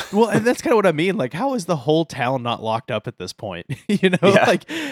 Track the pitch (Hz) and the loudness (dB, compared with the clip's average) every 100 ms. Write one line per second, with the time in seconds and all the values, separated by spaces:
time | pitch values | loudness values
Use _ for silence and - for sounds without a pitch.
0 | - 196 226 220 226 247 254 233 196 151 | -2 2 2 2 0 0 2 2 2 2
1 | 185 208 127 160 269 254 170 160 123 160 | 0 0 -4 -4 -4 -2 -2 -2 2 2
2 | 160 131 123 135 117 113 110 110 - 110 | 0 -2 -2 -2 -2 -4 -2 -4 -4 -6
3 | 123 - 90 - 104 87 - - - 208 | -6 -10 -12 -10 -10 -10 -10 -10 -4 0
4 | 185 180 190 190 117 180 - 320 294 | 2 4 4 6 4 2 -2 -8 -8